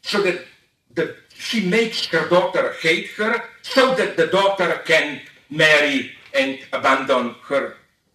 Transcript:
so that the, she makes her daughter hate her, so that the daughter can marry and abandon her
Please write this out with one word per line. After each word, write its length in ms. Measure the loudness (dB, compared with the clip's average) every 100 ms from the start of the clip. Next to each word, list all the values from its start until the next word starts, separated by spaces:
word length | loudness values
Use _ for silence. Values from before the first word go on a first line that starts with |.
so 200 | -4 0
that 240 | 0 -2 -8 -20 _ _ _
the, 220 | -6 -6 -8 _
she 340 | -14 -6 -2 2
makes 380 | 2 0 -2 -4
her 200 | -2 2
daughter 440 | 2 2 0 -2 -2
hate 260 | 0 0 -2 -4
her, 260 | -2 -2 -6 -16
so 320 | -2 2 4 2
that 220 | 0 0
the 100 | 0
daughter 540 | 2 2 2 0 -2 0
can 360 | 2 2 -6 -14 -20 _
marry 600 | 2 4 4 2 -2 -4 -12 -6
and 260 | -2 -2 -4 -8
abandon 640 | -2 0 0 2 0 -2 -6
her 320 | -4 -4 -4 -8 _ _ _